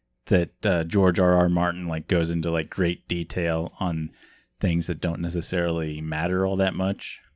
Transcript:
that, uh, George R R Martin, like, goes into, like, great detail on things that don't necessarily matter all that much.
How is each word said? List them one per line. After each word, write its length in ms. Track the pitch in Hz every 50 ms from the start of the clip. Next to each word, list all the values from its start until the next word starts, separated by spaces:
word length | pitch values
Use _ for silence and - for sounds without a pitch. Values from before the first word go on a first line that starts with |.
| _ _ _ _ _
that, 240 | - 101 90 87 82 _ _ -
uh, 200 | 104 92 85 82
George 340 | 82 98 98 95 92 87 98
R 160 | 92 90 90
R 140 | 90 90 87
Martin, 400 | 87 87 87 87 85 90 90 85
like, 180 | 80 80 78 -
goes 220 | 90 85 82 82
into, 200 | 85 85 80 85
like, 200 | 82 82 80 -
great 360 | - - 92 85 87 - _ -
detail 640 | 90 87 85 - - 95 85 85 82 82 82 - - -
on 300 | 98 90 82 80 80 78 - _ _ _ _ _ _ _ _ -
things 260 | - 92 85 85 82
that 140 | - 85 -
don't 200 | - 85 82 -
necessarily 800 | 87 82 82 87 82 - 95 90 87 85 82 82 80 78 76 76
matter 460 | 78 78 78 78 82 90 92 92 95
all 100 | 95 98
that 180 | 95 95 95 85
much. 460 | 87 92 95 101 - - - - - _ _ _